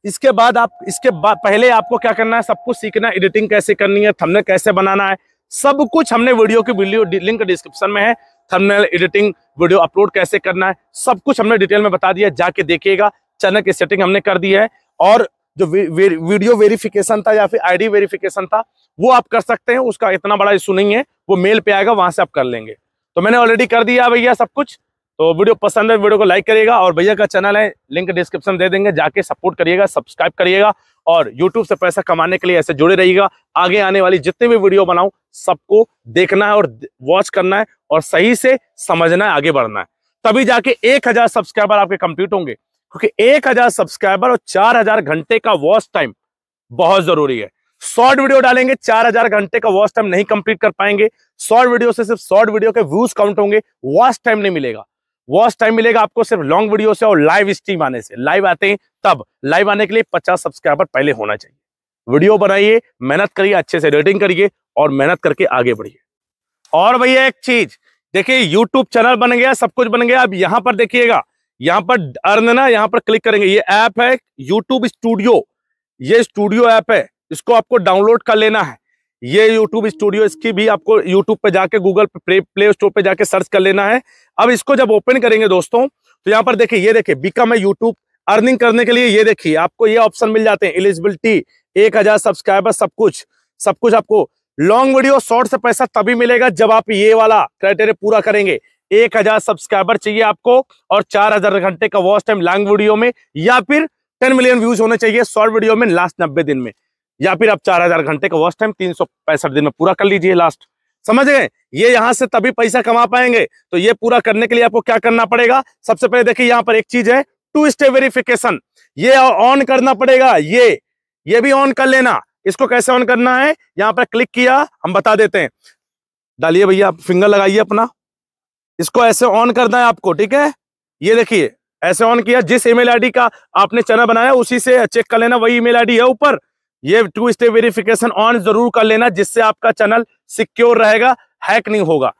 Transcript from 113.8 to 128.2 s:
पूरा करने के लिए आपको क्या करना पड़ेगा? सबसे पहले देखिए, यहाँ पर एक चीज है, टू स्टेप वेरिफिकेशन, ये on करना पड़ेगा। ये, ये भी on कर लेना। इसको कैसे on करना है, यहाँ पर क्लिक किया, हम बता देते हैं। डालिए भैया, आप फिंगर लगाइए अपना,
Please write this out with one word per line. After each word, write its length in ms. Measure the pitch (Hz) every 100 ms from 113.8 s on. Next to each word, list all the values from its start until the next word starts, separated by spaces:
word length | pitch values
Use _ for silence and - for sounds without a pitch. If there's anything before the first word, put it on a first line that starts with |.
| 202
पूरा 260 | 240 226 240
करने 280 | 226 214 233
के 80 |
लिए 80 | 233
आपको 180 | 233 233
क्या 160 | - 226
करना 280 | 233 233
पड़ेगा? 380 | 226 233 233 - - _ -
सबसे 200 | 220 240
पहले 160 | 247
देखिए, 240 | 240 233 247
यहाँ 160 | 240
पर 120 | 233
एक 100 | 226
चीज 240 | - 247 220
है, 120 | 254 285 _ _
टू 140 | 302 302
स्टेप 220 | - 277
वेरिफिकेशन, 680 | 262 269 254 - 240 240 156 _ _ _ 135
ये 180 | 226
on 500 | 269 262 190 233 277 262
करना 260 | 262 262
पड़ेगा। 420 | 214 254 262 262
ये, 440 | 185 151 233 240 147 _ _ _ _
ये 160 | 151 226
भी 100 | 277
on 200 | 269 277
कर 140 | 269 262
लेना। 320 | 262 254 185 - _
इसको 220 | 190 - 269
कैसे 240 | 247 254
on 160 | 247 247
करना 300 | 247 247 254
है, 180 | 285 320 _ -
यहाँ 140 | 214
पर 120 | 208
क्लिक 240 | - 226 240
किया, 340 | 240 247 269 294 _
हम 100 | 175
बता 220 | 190 220
देते 240 | 214 208 196
हैं। 100 | 143 _ _ _ _ _ _ _ _ -
डालिए 260 | 160 170
भैया, 220 | 196 190 196
आप 120 | 165
फिंगर 280 | - 180 208
लगाइए 300 | 202 196 202
अपना, 320 | 214 208 233 _ _ _